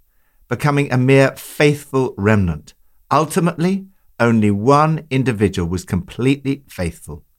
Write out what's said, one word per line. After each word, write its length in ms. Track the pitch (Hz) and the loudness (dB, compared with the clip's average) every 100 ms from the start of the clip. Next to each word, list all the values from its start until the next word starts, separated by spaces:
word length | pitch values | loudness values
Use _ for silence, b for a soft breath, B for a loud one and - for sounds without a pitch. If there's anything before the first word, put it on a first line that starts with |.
| _ _ _ _ _ | _ _ _ _ _
becoming 420 | 123 147 143 143 | -4 0 0 0
a 40 | 127 | 0
mere 380 | 127 135 135 - | 4 4 4 0
faithful 760 | - - 151 147 - 135 127 - | -14 0 0 0 -4 -2 -2 0
remnant. 560 | 101 107 90 76 - _ _ _ _ | 2 2 0 -4 -10 _ _ _ _
Ultimately, 760 | 147 156 190 170 170 175 196 190 _ _ - | 0 0 0 -2 -2 -2 -2 -8 _ _ -2
only 340 | 120 113 104 | 2 2 2
one 560 | 101 117 143 156 156 - | 2 2 4 2 -2 -4
individual 580 | 131 131 104 101 - 85 | -2 -2 0 0 0 -4
was 160 | 90 | -6
completely 800 | - 92 - - 127 143 135 139 - | -4 -6 -6 -4 -2 -2 -4 -8 -10
faithful, 560 | - 87 - - 76 _ | -8 -8 -8 -16 -18 _